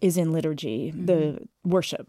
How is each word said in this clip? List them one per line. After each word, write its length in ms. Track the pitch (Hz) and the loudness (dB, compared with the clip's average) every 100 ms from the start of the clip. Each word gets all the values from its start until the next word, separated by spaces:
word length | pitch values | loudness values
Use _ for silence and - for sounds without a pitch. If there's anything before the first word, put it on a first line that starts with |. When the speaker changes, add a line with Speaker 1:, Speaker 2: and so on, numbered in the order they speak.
Speaker 1:
is 140 | 190 170 | 2 2
in 140 | 160 | 2
liturgy, 580 | 160 160 147 147 110 - | 0 0 -2 -4 -4 -4
Speaker 2:
Mm-hmm. 160 | 160 180 | -2 2
Speaker 1:
the 420 | 170 151 - - _ | 2 2 -2 -12 _
worship, 440 | 175 185 170 - | 0 0 0 -6